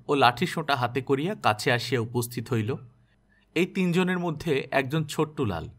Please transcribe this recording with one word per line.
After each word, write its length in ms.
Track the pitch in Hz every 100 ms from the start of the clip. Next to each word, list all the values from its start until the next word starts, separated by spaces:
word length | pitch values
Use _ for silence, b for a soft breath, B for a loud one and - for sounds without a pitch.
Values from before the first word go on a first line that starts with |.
| -
ও 80 | 143
লাঠি 320 | 123 127 180
সোঁটা 280 | 170 151 139
হাতে 260 | 117 127
করিয়া 340 | 123 135 170 220
কাছে 360 | 113 107 131
আসিয়া 300 | 120 - 127
উপস্থিত 520 | 113 120 117 127 113
হইল। 220 | 117 107 151 - _ _ _ _ _ _ 160
এই 100 | 185
তিনজনের 540 | 190 180 170 180 180
মধ্যে 480 | 175 151 165 131 -
একজন 320 | 135 131 160
ছোট্টু 420 | 156 - 151 - 110
লাল, 240 | 82 76